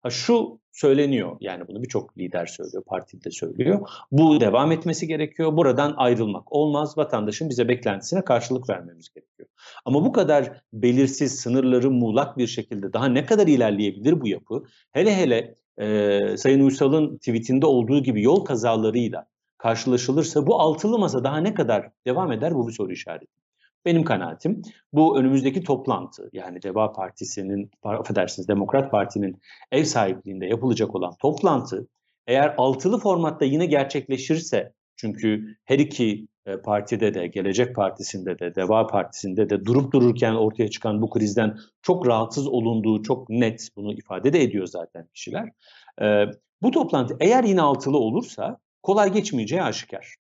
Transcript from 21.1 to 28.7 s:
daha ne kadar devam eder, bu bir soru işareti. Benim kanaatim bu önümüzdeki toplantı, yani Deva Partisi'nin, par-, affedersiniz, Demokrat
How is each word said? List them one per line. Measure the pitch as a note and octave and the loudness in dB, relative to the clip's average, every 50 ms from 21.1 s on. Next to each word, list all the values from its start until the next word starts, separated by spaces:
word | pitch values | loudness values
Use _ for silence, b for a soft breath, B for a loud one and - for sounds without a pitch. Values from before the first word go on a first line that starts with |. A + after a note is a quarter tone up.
| A#2+ B2+ A#2 | 0 -2 -2
daha | C3+ D3 D#3 | -2 -2 0
ne | E3 G#3 G#3+ | -2 -2 0
kadar | G3 C#3+ A#2 A2 G2+ - - _ _ _ | 0 0 0 0 0 -2 -6 _ _ _
devam | B2 C3 E3+ F#3+ D#3+ | -2 -2 -2 -2 -2
eder, | A#2+ G#2+ G#2 - E3+ | -2 -2 -2 -2 0
bu | C3 A#2 A2+ | -2 -2 -4
bir | |
soru | A2+ - G#2 F2+ | -4 -6 -6 -6
işareti. | F2+ - - - E2 - - _ _ _ _ _ _ _ _ _ _ _ _ | -6 -10 -10 -12 -14 -14 -14 _ _ _ _ _ _ _ _ _ _ _ _
Benim | F3 E3+ E3 D#3+ | 2 2 2 2
kanaatim | D#3+ A#2 F#2 F2+ E2 D#2+ - - D#3+ A3 - B B B B B B | 2 0 -2 -2 -6 -10 -4 -4 -4 -4 -4 B B B B B B
bu | - D3 D#3 E3 C#3+ C3+ | 4 4 4 6 6 4
önümüzdeki | B2+ C3 C3+ C3+ C3 C#3 C3+ F#3+ | 4 4 2 2 2 0 -2 -2
toplantı, | F3 - C#3 - - C3+ A2+ F2+ F2+ E2+ - - - - | -2 -2 -2 -2 0 -4 -4 -4 -4 -12 -16 -18 -18 -16
yani | - F#2 F2+ F#2 F2+ F2+ | -14 -14 -14 -14 -16 -12
Deva | F#2 G2 F#2+ G#2+ A2 G#2+ | -10 -4 0 0 0 0
Partisi'nin, | - F#2+ F#2+ F#2 _ - F#2+ F#2+ - G2+ F#2+ F#2+ G2+ G2+ G2+ G#2 _ _ | -2 -6 -10 -10 _ -14 -14 -12 -10 -8 -6 -6 -6 -6 -8 -10 _ _
par-, | - G#2 G#2 - | -8 -6 -6 -6
affedersiniz, | - - G2 G2+ F#2 F2+ - - F2+ F#2+ | -6 -4 -2 -2 -2 -2 -6 -10 -4 -2
Demokrat | G#2 G2+ G2 G2+ | -2 0 0 2